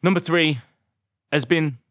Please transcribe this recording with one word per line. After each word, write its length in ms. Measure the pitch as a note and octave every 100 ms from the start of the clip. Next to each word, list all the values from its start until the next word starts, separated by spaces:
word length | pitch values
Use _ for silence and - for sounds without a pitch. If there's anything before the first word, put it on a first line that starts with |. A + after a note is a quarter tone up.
Number 160 | F3 F#3
three 400 | F3 E3+ D#3+ C3+ - _ _ _ _ _ _
has 140 | D3+ -
been 340 | E3+ D#3+ B2 _